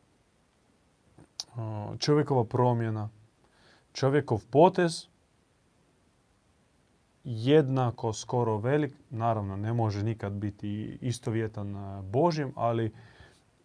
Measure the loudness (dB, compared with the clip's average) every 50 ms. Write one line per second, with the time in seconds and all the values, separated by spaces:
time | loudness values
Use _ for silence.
0 | _ _ _ _ _ _ _ _ _ _ _ _ _ _ _ _ _ _ _ _
1 | _ _ _ -20 -20 _ _ -16 -16 -14 -12 -12 -10 -10 -10 -10 -10 -10 -10 -6
2 | 0 2 2 2 2 2 2 0 0 2 2 2 2 2 2 0 -2 -2 -4 -4
3 | -6 -8 -10 -16 -20 _ _ _ _ _ _ _ _ _ _ _ _ _ _ 0
4 | 0 2 2 2 2 0 -2 -4 -2 2 6 8 8 8 8 4 2 2 0 -4
5 | -12 -16 _ _ _ _ _ _ _ _ _ _ _ _ _ _ _ _ _ _
6 | _ _ _ _ _ _ _ _ _ _ _ _ _ _ _ _ _ _ _ _
7 | _ _ _ _ _ -10 -8 -4 2 4 6 6 6 4 2 2 2 0 0 -2
8 | -4 -4 -4 -6 -6 -2 0 0 2 2 0 0 0 0 0 0 0 -2 -6 -14
9 | -16 _ -6 -2 -2 0 0 0 -2 -4 -6 -4 -4 -2 0 0 0 0 0 0
10 | -2 -2 -2 -4 -6 -6 -6 -4 -4 -6 -6 -6 -8 -6 -6 -6 -8 -10 -10 -6
11 | -6 -6 -6 -4 -4 -4 -2 -2 -4 -4 -6 -8 -10 -10 -10 -10 -10 -10 -10 -10
12 | -10 -4 0 2 2 2 2 0 -4 -6 -4 -2 -2 0 0 0 -2 -2 -4 -10
13 | -20 -20 -20 -20 -20 -20 _ _ _ _ _ _